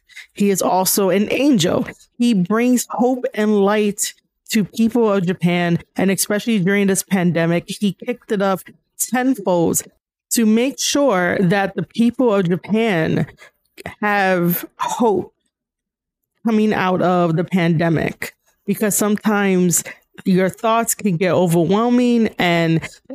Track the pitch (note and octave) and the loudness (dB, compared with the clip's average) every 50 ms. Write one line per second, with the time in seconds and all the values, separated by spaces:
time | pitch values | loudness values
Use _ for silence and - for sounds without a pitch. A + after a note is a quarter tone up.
0 | _ _ - - - _ - - G#3 G3+ F#3+ F3 - - F3+ F#3 F#3 F3+ - G#3+ | _ _ -20 -20 -20 _ -4 -2 0 0 0 0 0 0 0 0 0 0 0 0
1 | G3 F#3 E3+ G3+ G#3+ - - A#3+ C4+ D4+ C4 F3+ D#3+ F3+ - - - - - _ | 0 2 2 0 0 0 0 0 2 2 2 2 2 0 0 -2 -2 -4 -10 _
2 | - _ _ - A#3+ A#3+ A#3 F#3 F3 - G#3 A3+ B3 B3 B3+ A#3 - - - - | -20 _ _ -2 0 0 2 0 0 0 0 0 2 2 2 0 -2 -4 -4 -2
3 | A#3+ B3+ C4 B3+ B3 - - G#3 G#3+ G#3+ G#3+ G3+ G3 G3 G#3+ G#3+ G#3 G3+ G3+ - | 0 0 0 -2 -4 -6 -4 -2 0 0 2 2 2 2 2 0 0 -2 -2 -4
4 | - - - _ _ _ _ _ _ - - A3 F#3 - - - A3+ A3+ - A#3+ | -8 -8 -10 _ _ _ _ _ _ -4 -2 -2 -2 -2 -2 -2 -2 0 2 2
5 | A3+ G#3+ G3 G3+ F3 F3+ F3+ - E3+ F3 F3 F3+ F3 E3+ E3+ - - _ - - | 2 2 2 0 0 -2 -4 0 0 0 0 0 0 0 -2 -2 -4 _ -6 -2
6 | - G3 F#3+ - - - G#3 G#3 - A#3+ A3+ G3+ E3 G3 G3 G3+ G3+ F#3+ G3 - | 0 0 0 -2 -2 -4 -4 -4 -2 -2 -2 0 0 0 0 2 2 0 0 -2
7 | - - F#3+ F#3+ F3 F3 D#3 E3+ E3 E3 E3+ E3+ - - F#3 - G#3+ G3 F3 - | -2 -2 -2 0 0 0 0 0 0 0 0 -2 -4 -6 -8 -4 -4 -4 -4 -4
8 | - B3 A#3+ - _ - A3+ F#3+ G3 G3 F#3+ E3+ - - - _ _ _ _ - | -8 -8 -8 -8 _ -6 -2 0 0 0 0 -2 -6 -16 -20 _ _ _ _ -10
9 | - - A#3 B3+ B3 C4+ B3+ G3+ F#3+ G3 F3+ F3 E3 - - - - - _ _ | -6 -4 -2 0 0 0 -2 0 0 0 2 2 2 2 0 -2 -6 -8 _ _
10 | _ _ _ _ _ - - A#3+ A3+ G#3+ G#3+ A3+ B3 C#4 - - - - - C#4+ | _ _ _ _ _ -4 -2 0 2 4 4 2 2 -2 -4 -4 -4 -2 0 2
11 | C#4+ C4 G3 F3+ F3+ F3 - - G3 E3+ G#3 G3+ G3 G3 - G3+ D#3+ - - - | 2 2 2 2 0 0 0 0 2 2 2 0 0 -2 -4 -6 -8 -6 -2 0
12 | A#3 A#3+ - - B3+ A#3 G3+ G3+ F3+ E3 F#3 - - - G3+ A3 A3+ A3+ F#3+ D#3+ | 0 0 2 0 0 2 2 2 0 0 -2 -2 -2 -2 -2 0 0 0 0 0
13 | D#3+ E3 E3 - D3+ - - _ - - _ _ _ _ _ - - - - - | 0 0 0 -2 -2 -4 -8 _ -20 -20 _ _ _ _ _ -18 -16 -16 -10 -6
14 | G#3 G#3 G#3 G3+ F#3+ F#3+ F#3 F3 F3 F3 E3+ - D#4+ - _ - - - - - | -4 -2 0 0 2 2 2 2 0 0 -2 -2 -8 -12 _ -8 -6 -6 -2 0
15 | B3 A3 G3 - - - _ _ _ _ _ _ _ _ _ _ _ _ _ _ | 0 0 0 0 -4 -8 _ _ _ _ _ _ _ _ _ _ _ _ _ _
16 | _ _ _ _ _ _ _ _ - A3+ A3 G#3+ G#3+ G#3+ - - F#3+ F#3 F#3 E3 | _ _ _ _ _ _ _ _ -2 0 2 2 2 2 0 0 0 0 0 0
17 | E3+ F3 F3+ F3 F3 E3+ D#3+ F3+ F3 - - F#3+ E3 E3+ E3+ D3+ E3+ E3+ D#3+ - | 0 0 2 2 2 0 0 -2 -2 -2 0 0 2 2 2 2 0 0 0 0
18 | - - - - - - _ _ _ _ _ _ - - G3 - A3 G3+ - - | -2 -4 -6 -10 -14 -14 _ _ _ _ _ _ -6 -6 -4 -2 -2 -2 0 0
19 | G#3+ G#3 G#3+ - - A3 G#3 G3+ G3+ G3 F#3 F3+ F3+ F3+ D#3+ - - - - - | 0 0 -2 0 0 0 0 0 2 2 2 2 2 2 0 -2 -4 -6 -16 -20
20 | _ _ _ - - - F3+ F#3 F#3+ F3+ F3+ - - A3+ A3+ A#3 A#3 - - - | _ _ _ -6 -2 0 2 2 2 0 -2 -2 -2 0 0 0 0 -2 -6 -4
21 | - G#3 E3+ D#3+ G3 F3 D3+ D3 F#3 E3+ E3 F3 D#3+ D#3+ G3 G#3+ A#3 B3 B3 B3 | -2 -2 0 0 0 2 2 2 2 2 2 2 2 2 2 2 2 2 2 2
22 | B3 A#3+ A#3+ A#3 A3 - - - F3+ F3 E3+ E3+ E3+ E3 E3 D#3+ - - - - | 2 2 2 2 0 -2 -2 -2 0 2 2 2 2 2 0 0 -2 -6 -18 -20
23 | _ - | _ -8